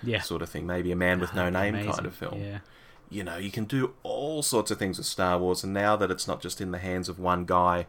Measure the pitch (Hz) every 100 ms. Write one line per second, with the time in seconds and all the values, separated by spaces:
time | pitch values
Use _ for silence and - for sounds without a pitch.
0 | 120 110 - 82 82 80 87 90 87 90
1 | 90 90 87 95 90 90 101 110 104 -
2 | - - - 101 101 101 - - - -
3 | - 101 90 85 101 113 107 135 127 -
4 | - 117 143 151 147 123 - 107 98 87
5 | - - 92 90 90 90 98 98 104 107
6 | 95 90 - - 90 - 95 90 92 92
7 | 92 90 90 90 87 90 90 87